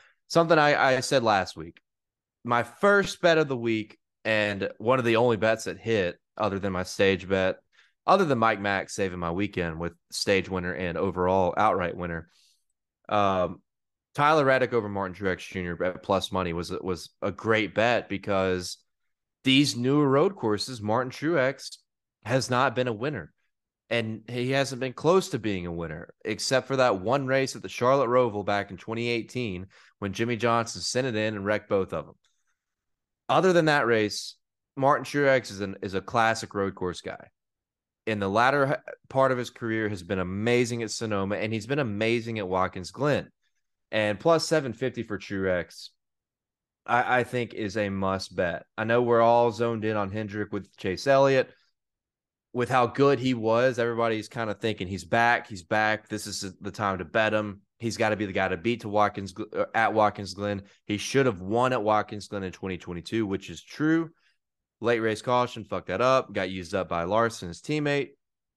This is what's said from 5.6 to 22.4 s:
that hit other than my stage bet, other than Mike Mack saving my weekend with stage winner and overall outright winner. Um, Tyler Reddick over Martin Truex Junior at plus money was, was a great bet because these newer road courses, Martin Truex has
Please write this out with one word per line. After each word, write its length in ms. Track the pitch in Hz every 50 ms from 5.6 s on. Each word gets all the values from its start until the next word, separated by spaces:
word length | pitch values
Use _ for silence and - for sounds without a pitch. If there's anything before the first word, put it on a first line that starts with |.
| -
that 120 | - 82 98
hit 400 | - 113 113 107 92 87 87 - _ _ _ -
other 200 | 107 104 98 98
than 140 | 87 101
my 120 | 95 90 90
stage 440 | - - - 104 98 98 90 92 90
bet, 300 | 98 95 92 92 90 - _ _ _ _ _ _ _ _ _ -
other 180 | 175 196 196
than 140 | 151 135 117
Mike 220 | 110 113 110 98
Mack 280 | 101 101 101 95 78 -
saving 300 | - - 101 92 90 90
my 120 | 87 85
weekend 480 | 85 92 104 98 - 92 87 85 80 80
with 140 | 85 85 - _ _ _
stage 380 | - - - - 101 95 90 95
winner 240 | 95 92 87 90 87
and 240 | - 92 87 82 78
overall 560 | 90 98 82 90 90 90 92 95 92 87 - -
outright 400 | 104 110 113 95 90 85 - 90
winner. 320 | 90 85 85 82 80 - _ _ _ _ _ _ _ _ _ _ _ _ _ _ _ -
Um, 520 | - 104 101 98 95 92 90 85 90 - _ _ _ _ _ _ _ _ _ _ _
Tyler 300 | - 147 147 156 156 143
Reddick 280 | 135 131 131 127 117 120
over 160 | 120 104 101
Martin 260 | 101 98 98 92 90
Truex 320 | 90 101 95 90 85 - -
Junior 360 | - 95 90 87 85 80 87
at 200 | 92 90 - -
plus 280 | - 101 95 - -
money 220 | 95 92 92 87 82
was, 180 | 85 87 -
was 380 | 92 - - 92 92 85 - - _ _
a 100 | - 101
great 440 | 95 - - 110 113 107 107 92 85
bet 340 | 104 107 120 120 104 - -
because 680 | 101 95 - 107 101 95 95 95 92 92 90 90 - - _ _ _ _ _ _ _ _ _ _ _ _ _
these 320 | 131 131 135 147 135 -
newer 320 | 120 120 127 139 147 147 139
road 280 | 131 139 160 202 196
courses, 460 | - - 113 104 101 - - 131 110
Martin 300 | 104 104 110 123 127 131
Truex 680 | 131 - - 151 175 156 127 131 139 - - - - - _ _ _ _ _ _ _ _ _
has 260 | 104 120 135